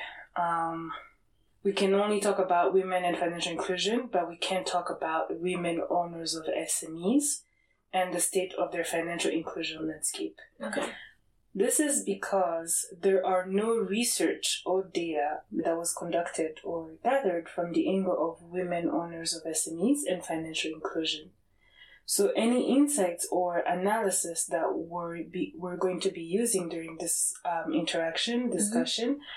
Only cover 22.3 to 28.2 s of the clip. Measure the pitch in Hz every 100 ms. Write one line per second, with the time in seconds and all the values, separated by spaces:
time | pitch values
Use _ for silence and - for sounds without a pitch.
22.3 | - 226 247 - 262 294 - 180 170 -
23.3 | 180 180 175 - 180 196 226 196 - 170
24.3 | 165 - 170 156 156 170 170 170 170 -
25.3 | 185 - - 180 175 185 170 190 170 165
26.3 | 202 233 185 170 170 165 160 165 - -
27.3 | - 180 165 160 160 160 170 165 -